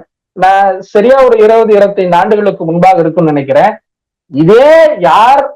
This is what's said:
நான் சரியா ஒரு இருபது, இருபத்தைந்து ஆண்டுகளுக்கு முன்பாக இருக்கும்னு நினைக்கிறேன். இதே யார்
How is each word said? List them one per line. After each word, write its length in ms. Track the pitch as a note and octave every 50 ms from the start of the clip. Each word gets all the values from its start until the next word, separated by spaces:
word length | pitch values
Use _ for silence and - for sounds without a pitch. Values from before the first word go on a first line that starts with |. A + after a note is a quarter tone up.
| - _ _ _ _ _ _
நான் 460 | F#3+ F3+ F#3+ G3 G3 G3+ G3 F#3+ F#3+ F#3
சரியா 320 | _ - G#3 G3+ B3 C4+ C4+
ஒரு 140 | C4 B3 A3+
இருபது, 340 | G#3+ G#3+ G#3+ A3+ A3+ A3+ G#3+ G#3
இருபத்தைந்து 440 | G3+ G3+ G3 - G3+ F#3 F3+ F3
ஆண்டுகளுக்கு 480 | F3 F#3+ G#3+ G#3+ G#3 G#3 G3 F3 - F3
முன்பாக 340 | D#3+ E3 F3 F3 F#3+ F#3+ E3+
இருக்கும்னு 340 | E3 D#3+ D#3+ F#3 E3 D#3 D3
நினைக்கிறேன். 380 | C#3+ C3+ C3+ - D3 F3+ G#3+ G#3+ - _ _ _ _ _ _ _ _ _ _
இதே 360 | - C#3 D#3+ E3+ G#3+ A#3+ C4+ D4+ D#4+ E4 D#4+ D4+ - G3
யார் 420 | F3 E3 D#3+ G3 A3 B3 C#4 C#4+ C4+ - -